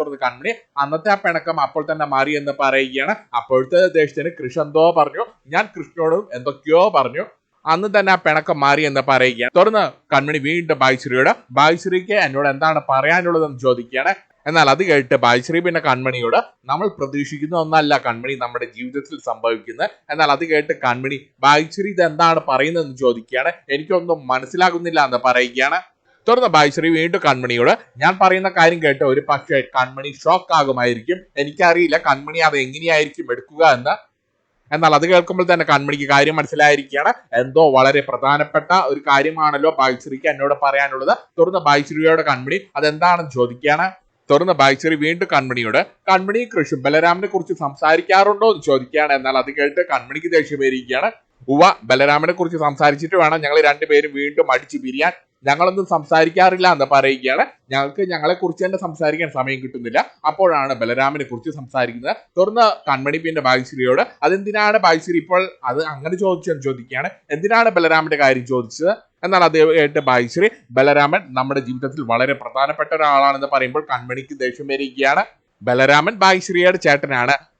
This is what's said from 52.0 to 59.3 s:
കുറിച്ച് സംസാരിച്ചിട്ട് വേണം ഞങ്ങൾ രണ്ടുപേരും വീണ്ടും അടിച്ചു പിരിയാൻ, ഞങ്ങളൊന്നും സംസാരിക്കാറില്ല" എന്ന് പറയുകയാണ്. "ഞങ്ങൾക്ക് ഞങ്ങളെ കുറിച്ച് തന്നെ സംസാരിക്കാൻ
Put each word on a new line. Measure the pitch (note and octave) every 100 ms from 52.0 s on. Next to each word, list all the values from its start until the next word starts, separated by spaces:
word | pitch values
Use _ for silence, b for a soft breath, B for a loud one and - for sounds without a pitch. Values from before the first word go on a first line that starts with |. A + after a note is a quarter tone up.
| C#3+ D3 D#3+
കുറിച്ച് | F3+ E3+ E3
സംസാരിച്ചിട്ട് | D3 C#3 D3 C#3+ D#3+ F#3
വേണം | D#3 D#3+
ഞങ്ങൾ | C#3+ D3+
രണ്ടുപേരും | D3 D3 D#3 D3 D3
വീണ്ടും | C#3 D3 D3 C3
അടിച്ചു | B2+ - C#3+
പിരിയാൻ, | C3 C3 E3+ - _ _
ഞങ്ങളൊന്നും | C3 D3 F#3 F#3+ F3+
സംസാരിക്കാറില്ല" | E3 D3 D#3+ E3 F3 F#3 F#3 F3+
എന്ന് | D3+ C3
പറയുകയാണ്. | C#3 C3+ C3 B2+ C#3+ - - _
"ഞങ്ങൾക്ക് | C3+ C#3 C#3+ F#3
ഞങ്ങളെ | E3 D3+
കുറിച്ച് | F#3 F3 E3
തന്നെ | F#3 F#3+
സംസാരിക്കാൻ | F3 D#3 D#3 D#3 D#3+